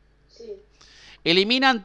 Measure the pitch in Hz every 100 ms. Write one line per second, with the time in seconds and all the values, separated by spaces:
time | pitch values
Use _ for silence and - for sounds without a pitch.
0 | _ _ _ - 233 196 _ _ - -
1 | - - 160 175 202 254 269 233